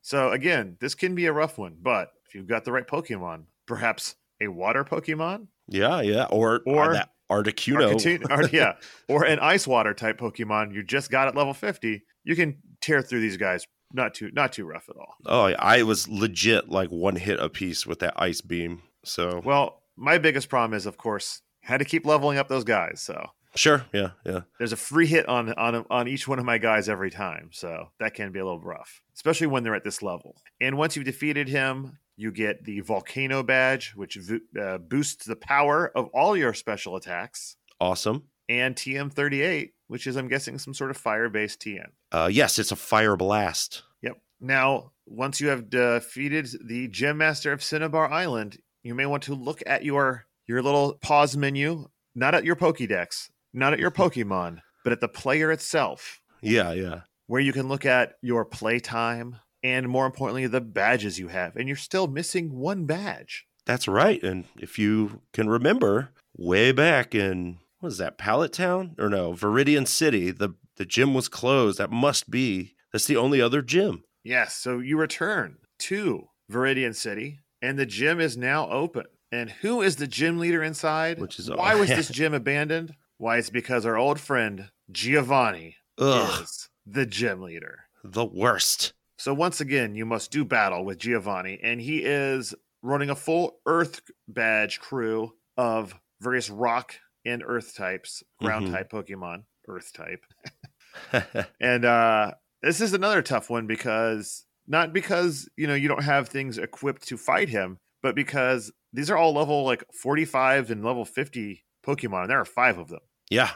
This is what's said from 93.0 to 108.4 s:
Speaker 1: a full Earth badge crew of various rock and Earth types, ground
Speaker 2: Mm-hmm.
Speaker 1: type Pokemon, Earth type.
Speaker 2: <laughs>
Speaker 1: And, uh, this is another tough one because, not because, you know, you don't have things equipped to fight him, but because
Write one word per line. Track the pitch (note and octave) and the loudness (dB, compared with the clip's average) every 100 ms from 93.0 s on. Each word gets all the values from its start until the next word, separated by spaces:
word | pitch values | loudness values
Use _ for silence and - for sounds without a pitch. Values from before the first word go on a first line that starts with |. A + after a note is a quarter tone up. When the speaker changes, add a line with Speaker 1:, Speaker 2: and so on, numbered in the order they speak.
| C#3+ | 0
Speaker 1:
a | C#3 | -4
full | - E3 F3 - - | 0 0 0 -4 0
Earth | E3 D#3 - _ - - | 0 0 -6 _ -20 -12
badge | A2 A2+ G#2+ G#2+ - | -2 2 2 0 -4
crew | - C3+ A2+ A2 A2+ _ _ - | -8 -4 -2 -2 -4 _ _ 0
of | A#2+ A2 G#2 F2 _ _ | 0 0 -4 -14 _ _
various | A2+ B2+ A2 | -2 -2 -2
rock | G#2 A#2+ A#2 B2 - _ _ | -2 0 0 -4 -20 _ _
and | A#2+ A#2+ - | -8 -6 -4
Earth | A#2+ A2 - | -6 -6 -8
types, | F#2+ F#2 - - _ _ | -6 -6 -10 -16 _ _
ground | G#2+ G#2+ F#2+ | -4 -2 -2
Speaker 2:
Mm-hmm. | |
Speaker 1:
type | F2+ F#2+ | -4 -6
Pokemon, | A2 G2 G2 F2 F2 A2 _ - | -10 -10 -12 -12 -12 -18 _ -16
Earth | F#2 - | -16 -16
type. | - D#2+ F2+ _ _ - _ - _ _ - - | -16 -14 -14 _ _ -20 _ -20 _ _ -20 -2
Speaker 2:
<laughs> | B2 - A2+ G2 _ | -2 -2 -6 -6 _
Speaker 1:
And, | B2 B2 | 0 2
uh, | A#2+ A#2+ A2+ A2 G#2+ - _ _ | 4 6 6 4 2 -4 _ _
this | C#3 E3 | -2 0
is | A3 | 0
another | F#3+ G3 G3+ | 2 4 2
tough | - B2+ - | 2 -2 0
one | A#2 A2 | -6 -4
because, | A2 B2 A2 A2+ A2 G2+ - _ _ - | -4 0 0 0 -2 -6 -14 _ _ -4
not | D#3 E3 | 0 0
because, | E3+ F3+ F3+ F3 C#3 - - | -2 0 0 2 -2 -12 -6
you | D3 | -2
know, | |
you | C#3+ C#3+ | 0 0
don't | C#3+ | 0
have | C#3+ C#3+ B2+ | 2 2 2
things | C#3 C3+ A2+ | -6 -6 -6
equipped | - - C#3 C3+ - | -8 -4 -6 -6 -10
to | A#2+ | -8
fight | - - F#3 | 0 2 2
him, | A2 F#2 F#2 _ _ | -2 -4 -8 _ _
but | C3+ | -4
because | A#2 C#3+ C#3+ | -2 -2 0